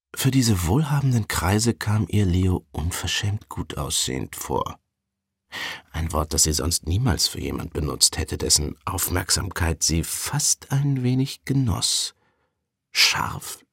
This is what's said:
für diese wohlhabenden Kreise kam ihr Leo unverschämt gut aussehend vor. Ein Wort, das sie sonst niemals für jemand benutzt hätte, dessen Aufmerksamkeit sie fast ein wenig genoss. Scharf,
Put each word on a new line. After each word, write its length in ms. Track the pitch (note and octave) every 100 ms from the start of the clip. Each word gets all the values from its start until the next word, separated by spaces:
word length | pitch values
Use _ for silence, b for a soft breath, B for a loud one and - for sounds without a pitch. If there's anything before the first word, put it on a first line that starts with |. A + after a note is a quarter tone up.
| _
für 160 | - C3+
diese 360 | C3 A#2 F#2+ E2+
wohlhabenden 600 | C3 D3+ C#3+ C3+ A#2+ G#2+
Kreise 460 | - E2 G#2 A2+
kam 340 | A2 - G#2+ G#2
ihr 160 | G#2 G2
Leo 400 | F2+ F#2 F#2 -
unverschämt 760 | - D#2+ - F2 - G#2 G#2 -
gut 300 | - - -
aussehend 580 | C#2+ - - C2 G#1 -
vor. 420 | - C2 - - _ _ _ _ _ _ _ B B B B
Ein 220 | E2 E2
Wort, 220 | D#2 D#2
das 80 | D2+
sie 100 | -
sonst 340 | C#2+ C#2 - -
niemals 420 | F#2 B2+ D2 -
für 120 | -
jemand 320 | C#2 C#2 -
benutzt 460 | - C#2+ B1+ - -
hätte, 180 | D#2 -
dessen 400 | D2+ - D2 -
Aufmerksamkeit 1000 | - F2+ - F2+ F2 - G2 - E2 D#2
sie 200 | - E2
fast 680 | D#2 - - C#3+ - - -
ein 320 | C#3 C#3+ C3+
wenig 440 | B2 B2+ C3+ - -
genoss. 680 | C#3 B2+ - - - - - _ _ _ _ _ _ _
Scharf, 680 | - - - - - - - _